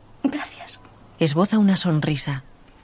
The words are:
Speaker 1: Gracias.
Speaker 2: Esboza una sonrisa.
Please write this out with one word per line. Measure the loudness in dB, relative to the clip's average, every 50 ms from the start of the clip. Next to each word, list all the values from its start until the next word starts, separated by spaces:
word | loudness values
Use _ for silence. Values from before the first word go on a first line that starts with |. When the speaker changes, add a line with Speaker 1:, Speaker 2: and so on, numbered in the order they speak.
| -20 -20 -16 -4
Speaker 1:
Gracias. | -4 -4 -4 -4 -10 -12 -14 -18 -18 -18 -18 -20 -20 -20 -20 -20 -20 -16 -4 -2
Speaker 2:
Esboza | -2 0 2 2 2 2 2 2
una | 4 4 2
sonrisa. | 2 2 0 0 0 0 0 -2 -2 -4 -4 -6 -8 -10 -16 -20 -20 -20 -20 -20 -20